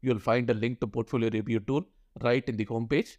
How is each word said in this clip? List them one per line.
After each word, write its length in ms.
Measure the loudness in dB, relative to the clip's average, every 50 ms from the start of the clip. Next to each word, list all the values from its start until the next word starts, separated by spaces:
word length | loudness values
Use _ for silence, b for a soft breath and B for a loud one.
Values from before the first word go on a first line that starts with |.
You'll 180 | 2 2 0 0
find 300 | 2 2 2 2 4 2
a 40 | 0
link 260 | 2 2 -2 -2 -2
to 60 | -4 -4
portfolio 420 | -2 -4 -4 -2 0 0 0 2
review 300 | 0 0 -2 0 -2 -2
tool 220 | 0 0 -2 -2 -2 _ _ _ _ _ _ -2
right 260 | 2 2 2 2 2 -2
in 100 | -2 -2
the 80 | -2
homepage. 520 | -2 -2 -4 -2 0 0 0 0 -2 -8